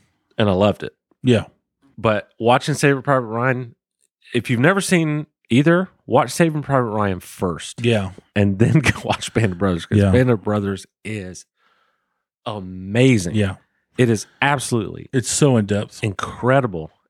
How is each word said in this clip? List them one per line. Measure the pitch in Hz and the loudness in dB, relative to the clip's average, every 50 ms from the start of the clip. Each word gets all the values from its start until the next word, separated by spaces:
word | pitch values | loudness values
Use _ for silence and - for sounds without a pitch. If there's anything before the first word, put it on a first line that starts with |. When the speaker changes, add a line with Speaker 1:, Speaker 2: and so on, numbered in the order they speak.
| _ _ _ _ _ _ _ | _ _ _ _ _ _ _
Speaker 1:
and | - 110 101 | 0 0 2
I | 92 | 4
loved | 92 104 104 92 - - | 4 4 2 2 -2 -8
it. | - - _ _ _ _ _ | -12 -14 _ _ _ _ _
Speaker 2:
Yeah. | - 127 117 101 - - _ _ _ _ _ _ _ _ _ | 2 2 2 2 0 -4 _ _ _ _ _ _ _ _ _
Speaker 1:
But | - 104 113 107 101 - _ _ _ | -2 -2 0 0 0 -4 _ _ _
watching | 110 117 127 139 - - 139 | 2 2 2 2 2 -2 -2
Saving | - - 143 139 131 113 | 0 2 2 2 0 0
Private | 143 139 131 120 | 0 0 0 -2
Ryan, | 107 110 117 123 131 123 127 127 117 - _ _ _ _ _ _ _ _ _ _ - - | -4 -4 -2 -2 -2 -2 -2 -6 -12 -16 _ _ _ _ _ _ _ _ _ _ -6 -4
if | - - - | -4 -2 0
you've | 123 113 | 0 2
never | 127 165 196 196 | 2 2 2 2
seen | 180 - 185 170 165 151 151 151 151 - _ _ _ _ | 0 0 0 0 0 -2 -4 -6 -8 -10 _ _ _ _
either, | 113 131 147 165 170 180 190 - _ _ _ | 2 4 4 4 4 2 0 -4 _ _ _
watch | - 110 139 143 - | 0 0 0 0 0
Saving | - - 170 160 151 151 131 | 0 0 0 0 0 -4 -4
Private | - 139 131 123 110 | 0 0 0 0 0
Ryan | 104 107 104 98 92 92 | -2 -2 0 -2 -2 -4
first. | - - - - 101 92 80 76 - - - - 117 | -8 -14 -8 -6 -4 -4 -4 -6 -12 -14 -10 -4 -2
Speaker 2:
Yeah. | 120 113 104 95 92 92 - _ _ _ | 0 0 0 -2 -6 -10 -14 _ _ _
Speaker 1:
And | 104 101 101 98 | 0 0 0 2
then | 95 120 - - 160 | 2 2 4 4 2
<laughs> | |
go | 131 - - - - | 2 0 -2 -2 -4
watch | 113 104 - - - - | -4 -4 -4 -6 -4 -2
Band | 113 113 98 90 | -2 -2 -2 -2
of | 87 | -2
Brothers, | 98 95 87 82 - | -2 -2 -2 -4 -4
'cause | - 107 104 | 0 2 2
Speaker 2:
Yeah. | 101 98 | 4 4
Speaker 1:
Band | 95 127 127 123 | 4 4 4 2
of | 117 95 - | 0 0 -2
Brothers | 107 104 104 101 98 98 95 - _ _ _ _ | -4 -4 -2 -4 -4 -6 -8 -12 _ _ _ _
is | 101 107 104 92 92 90 - - _ _ _ _ _ _ _ _ _ _ _ _ _ _ _ _ _ _ _ _ | -10 -10 -10 -10 -12 -16 -18 -20 _ _ _ _ _ _ _ _ _ _ _ _ _ _ _ _ _ _ _ _
amazing. | 120 107 104 92 92 92 92 92 95 101 120 131 135 123 104 85 87 107 | -10 -10 -10 -10 -12 -12 -12 -10 -4 2 4 4 4 4 4 0 0 0
Speaker 2:
Yeah. | 107 101 95 92 - _ _ _ _ _ _ _ | 0 -2 -2 -4 -10 _ _ _ _ _ _ _
Speaker 1:
It | - 127 117 | 0 2 2
is | 113 98 - - _ _ | 2 -2 -4 -10 _ _
absolutely | 127 139 147 131 - - 120 113 95 85 82 82 - - - | 0 0 0 -2 -2 -2 -2 -2 -2 -4 -10 -14 -14 -4 -4
Speaker 2:
It's | 131 - - | -4 -4 -2
so | - - 151 139 127 | 0 2 2 4 4
in-depth. | 113 101 98 104 101 113 - - - - | 2 2 0 -2 -4 -4 -8 -10 -6 -6
Speaker 1:
incredible. | 107 92 - - 101 98 - - 123 131 139 127 110 92 80 78 - - _ _ | -6 -6 -6 -10 -10 -8 -4 0 2 2 2 2 0 -6 -8 -10 -12 -16 _ _